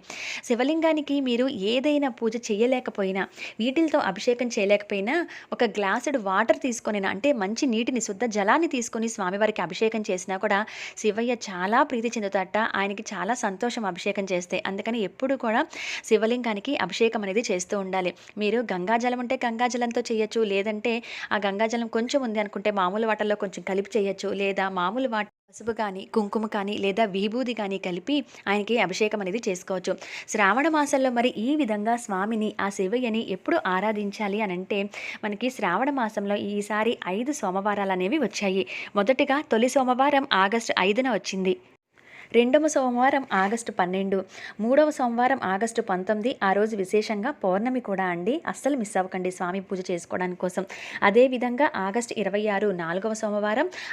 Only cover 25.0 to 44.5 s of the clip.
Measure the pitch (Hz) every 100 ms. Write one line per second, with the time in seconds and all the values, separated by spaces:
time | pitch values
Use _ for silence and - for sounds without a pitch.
25 | 262 220 208 _ _ - 220 226 214 190
26 | - 226 202 220 214 214 196 208 196 196
27 | 226 190 208 233 254 233 202 196 190 180
28 | 180 294 - - - 202 202 226 185 180
29 | 214 214 190 214 226 180 - 185 185 -
30 | - - - 214 196 220 311 311 285 285
31 | 262 240 240 - 226 302 254 214 208 233
32 | - 190 208 226 214 - 190 196 185 240
33 | 247 220 - 185 - 330 - 185 208 208
34 | 202 202 208 202 214 180 190 208 202 -
35 | - - 214 208 247 254 202 180 269 277
36 | 220 214 202 208 208 208 202 214 220 254
37 | - 190 254 294 196 190 208 202 196 185
38 | 185 311 214 - 202 190 185 - - 202
39 | 202 262 285 277 311 220 247 277 254 247
40 | 277 277 277 190 196 226 - - 185 214
41 | 262 202 - 190 185 180 - _ _ _
42 | - - - 233 240 294 311 302 254 240
43 | 262 285 262 196 190 233 233 214 180 190
44 | 196 190 190 - -